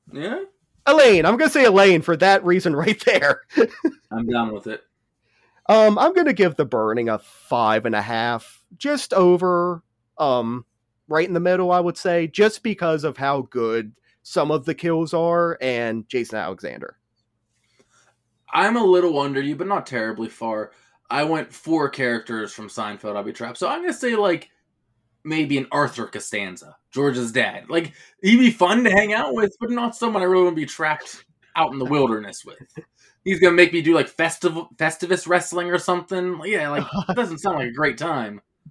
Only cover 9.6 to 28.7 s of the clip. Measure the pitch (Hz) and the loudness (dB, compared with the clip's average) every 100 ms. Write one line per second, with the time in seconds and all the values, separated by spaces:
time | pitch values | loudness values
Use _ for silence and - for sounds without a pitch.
9.6 | 175 170 _ _ _ - 147 123 117 123 | -2 -6 _ _ _ -2 0 0 -2 -6
10.6 | - _ _ _ - 151 180 170 180 185 | -12 _ _ _ -4 -2 0 0 0 0
11.6 | 180 180 175 170 185 170 165 - 214 208 | 2 2 0 -2 -2 0 0 2 0 0
12.6 | 226 202 170 156 151 131 139 139 131 123 | -6 -4 -2 -2 -4 -4 -2 -2 -4 -4
13.6 | 113 113 107 - _ _ - 180 147 151 | -2 -2 -6 -14 _ _ -8 -2 0 -2
14.6 | 139 151 170 165 160 170 170 170 170 165 | -4 -4 -2 -2 -2 -2 0 0 0 -2
15.6 | 131 120 117 113 107 127 117 110 85 92 | -4 -2 -4 -6 -6 -6 -4 -6 -8 -10
16.6 | 69 57 - - _ _ _ _ _ _ | -12 -14 -16 -20 _ _ _ _ _ _
17.6 | _ _ _ _ _ _ _ _ - 156 | _ _ _ _ _ _ _ _ -6 0
18.6 | 202 240 202 180 175 147 139 139 139 147 | 0 2 4 4 4 0 -2 -4 -4 -4
19.6 | 180 190 - 123 110 110 113 - 113 107 | -4 -6 -4 -6 -6 -6 -10 -8 -8 -6
20.6 | 104 _ _ _ - 135 151 160 - - | -8 _ _ _ -6 -2 -2 -4 -6 -10
21.6 | 160 160 143 - 127 117 - 113 104 - | -4 -2 -2 -2 -4 -4 -6 -10 -10 -12
22.6 | 104 - 107 101 107 104 104 - 117 - | -14 -10 -10 -10 -10 -8 -8 -10 -12 -6
23.6 | 269 302 359 233 254 220 202 165 - _ | -4 -4 -6 -4 -2 0 0 0 -6 _
24.6 | _ _ _ _ _ _ 156 156 143 139 | _ _ _ _ _ _ -6 -2 0 -2
25.6 | 135 143 143 123 110 107 - 107 95 90 | -2 -2 -2 -4 -12 -12 -10 -8 -8 -12
26.6 | - - _ 131 143 123 117 123 107 98 | -20 -20 _ -2 0 0 -2 -2 -2 -4
27.6 | - 165 156 - - _ 190 233 247 - | -6 -4 -4 -10 -20 _ 4 6 6 4
28.6 | 180 | 2